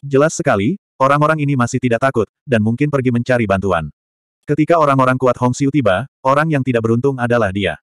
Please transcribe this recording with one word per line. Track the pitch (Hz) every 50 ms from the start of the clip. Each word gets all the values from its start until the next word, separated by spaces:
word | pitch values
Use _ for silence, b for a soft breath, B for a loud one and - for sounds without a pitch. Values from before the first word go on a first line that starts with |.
| -
Jelas | 139 139 135 143 160 -
sekali, | - 170 147 120 101 98 123 185 - _ _ _ _
orang-orang | 131 135 139 147 151 151 160 156
ini | 147 143 143
masih | 127 120 117 - 127
tidak | 127 123 120 113 127
takut, | 135 127 120 101 _ _ _ _
dan | - 123 110
mungkin | 104 110 117 120 147 151
pergi | 147 135 120 127 120
mencari | 120 120 - 127 120 113 98
bantuan. | 98 95 95 98 90 82 78 76 - _ _ _ _ _ _ _ _ _ _
Ketika | - 147 147 156 - 170
orang-orang | 170 156 143 135 135 131 127 127
kuat | 127 131 127 120 113
Hong | 123 123 127
Xiu | - 143 135
tiba, | 143 151 127 101 92 92 131 - _ _
orang | _ 131 135 143 156 160
yang | 156 139 127 131
tidak | 123 117 110
beruntung | 113 113 117 123 139 135
adalah | 127 120 120 120 120 110 98 92
dia. | 101 98 90 78 - _